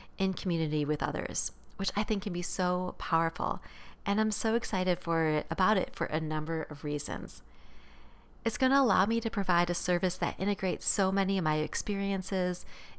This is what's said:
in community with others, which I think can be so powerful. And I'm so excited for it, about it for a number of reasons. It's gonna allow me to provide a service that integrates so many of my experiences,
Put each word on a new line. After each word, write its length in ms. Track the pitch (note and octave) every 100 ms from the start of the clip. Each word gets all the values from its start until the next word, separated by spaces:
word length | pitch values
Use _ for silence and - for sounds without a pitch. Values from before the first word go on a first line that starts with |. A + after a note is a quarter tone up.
| - -
in 160 | F#3+
community 520 | F#3 F#3 E3 D#3 D3+ D3
with 160 | D3+
others, 500 | - - - - - - - -
which 140 | F#3+ -
I 80 |
think 200 | G#3+ G#3
can 100 | F#3
be 80 | F3
so 540 | F3+ - F3+ F3+ F3+ -
powerful. 640 | - E3 E3 - - - - - - - -
And 140 | G3+
I'm 120 | A3
so 240 | - A3+ A#3
excited 440 | - F#3 F#3 F3
for 260 | E3+ E3 D#3+
it, 200 | D3+ -
about 280 | E3+ F#3+ G3+
it 180 | - -
for 120 | -
a 120 | D#3+
number 440 | D#3 D#3 D#3 D#3+ -
of 140 | D3
reasons. 600 | D3 D3 - - - - - - - - - - - - - -
It's 140 | A#3 A3
gonna 240 | B3+ C#4
allow 240 | B3 F#3 G#3
me 160 | A3+
to 80 | A3
provide 400 | G#3 F#3 E3+ F3
a 40 |
service 440 | E3+ - F3 F3+ -
that 220 | D3+ -
integrates 460 | G3 G3+ F#3+ - -
so 260 | - F#3+
many 260 | F#3+ F#3+ F#3+
of 60 |
my 140 | D#3 D#3
experiences, 1080 | D3 - - G3 G3 G3 - F#3+ F3+ F3+ - - -